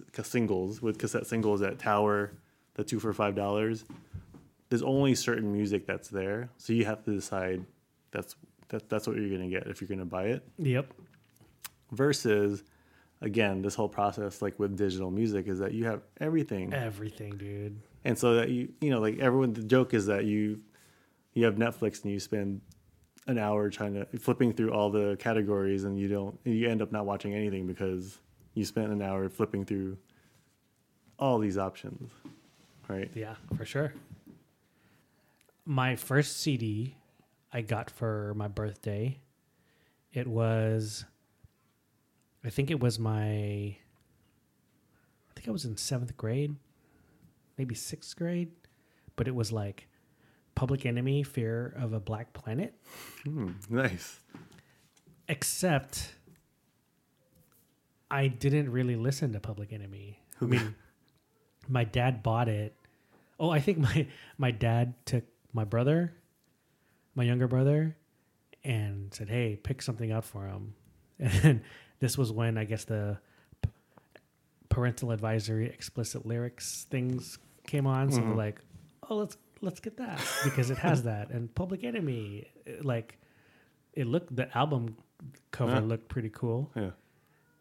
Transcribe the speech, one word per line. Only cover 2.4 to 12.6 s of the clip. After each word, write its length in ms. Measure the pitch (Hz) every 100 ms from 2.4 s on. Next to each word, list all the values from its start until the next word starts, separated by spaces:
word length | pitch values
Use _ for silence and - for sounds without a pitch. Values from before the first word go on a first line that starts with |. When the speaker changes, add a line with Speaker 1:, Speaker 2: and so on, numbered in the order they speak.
| _ _ _
Speaker 1:
the 100 | -
two 160 | 107 110
for 140 | 110
five 220 | 98 104 101
dollars, 500 | 101 104 110 113 - - - - - - - _ _
there's 140 | 117
only 320 | 131 135 139 123
certain 380 | - 117 107
music 320 | 101 104 101 -
that's 240 | 95 -
there. 400 | 98 95 107 120 -
So 160 | -
you 100 | 117 104
have 180 | 107 -
to 60 |
decide 520 | 101 - 98 92 92 90 _ _ _ _
that's, 240 | - - - - _ -
that, 200 | 110 -
that's 180 | 110 110
what 100 | 113
you're 120 | 104
gonna 200 | 95 92
get 180 | 92 -
if 120 | 98
you're 60 | 95
gonna 160 | 95 90
buy 200 | 92 101
it. 180 | 139 - -
Speaker 2:
Yep. 360 | 143 123 - - - _ _ _ - _ - _ _
Speaker 1:
Versus, 720 | 107 143 143 120 104 101 98